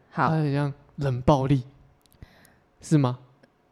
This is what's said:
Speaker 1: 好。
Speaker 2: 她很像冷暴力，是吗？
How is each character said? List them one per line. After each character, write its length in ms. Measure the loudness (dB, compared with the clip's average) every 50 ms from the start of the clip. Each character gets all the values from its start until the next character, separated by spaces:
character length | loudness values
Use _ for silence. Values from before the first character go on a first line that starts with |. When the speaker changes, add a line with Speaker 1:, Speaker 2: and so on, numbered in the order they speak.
| _ _
Speaker 1:
好。 180 | -4 -2 0 0
Speaker 2:
她 80 | 0
很 140 | 0 0 -2
像 200 | -2 -2 -2 -4 -6 -12 -20 -18 -10
冷 240 | -6 -4 -4 -4 0
暴 240 | 2 2 2 4 4
力， 160 | 0 0 0 -2 -6 -20 -20 -20 _ _ _ _ _ _ -20 -20 -20 _ -20 -20 -20 _ _ _ _ _ _
是 160 | -4 0 2
吗？ 220 | 2 2 0 -2 -6 -14 _ _ _ -20 _ _ _ _ _